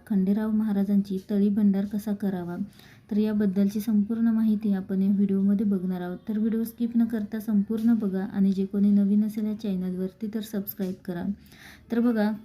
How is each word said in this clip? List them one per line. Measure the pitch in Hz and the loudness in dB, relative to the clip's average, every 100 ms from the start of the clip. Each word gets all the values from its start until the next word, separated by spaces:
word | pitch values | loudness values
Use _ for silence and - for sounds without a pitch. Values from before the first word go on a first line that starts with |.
| - | -2
खंडेराव | 196 185 202 220 | 0 2 0 0
महाराजांची | 214 220 202 196 202 202 190 - | 0 0 0 2 0 0 -4 -2
तळी | 202 208 | 0 2
भंडार | 208 202 196 | 4 4 2
कसा | 202 208 214 | 0 -4 -6
करावा, | 202 196 185 175 180 202 - - - - | -4 -4 -4 -6 -8 -10 -12 -20 -20 -4
तर | 208 | 0
याबद्दलची | 214 214 208 185 202 214 | 0 2 0 2 0 0
संपूर्ण | 208 208 202 226 226 | 0 0 0 0 2
माहिती | 220 220 214 220 | 2 2 2 0
आपण | 190 190 190 | -2 -2 0
या | 196 | 2
व्हिडिओमध्ये | 202 196 196 196 202 214 | 2 2 2 2 2 2
बघणार | 190 185 180 | 0 -2 -4
आहोत. | 180 180 - | -6 -8 -6
तर | 214 | -2
व्हिडिओ | 220 226 | 0 -2
स्किप | 226 - 233 233 | -4 -4 -2 0
न | |
करता | 233 226 208 214 | 0 -2 -6 -8
संपूर्ण | 208 208 202 226 226 | -2 0 0 0 2
बघा | 226 202 190 | 2 2 -2
आणि | 190 202 196 | -2 2 2
जे | 190 | 2
कोणी | 190 202 202 | 0 2 4
नवीन | 202 196 208 | 4 4 2
असेल | 214 220 214 | 0 -2 -6
या | 208 | -4
चॅनलवरती | 208 190 185 180 185 - 214 | -4 -4 -4 -4 -6 -6 -8
तर | 220 | -8
सबस्क्राईब | 208 202 196 - 185 190 | -6 -8 -8 -6 -6 -6
करा. | - 175 190 202 - - - - - | -8 -6 -4 -6 -10 -20 -20 -20 -4
तर | 233 | 0
बघा, | 240 220 208 208 | 2 2 0 -2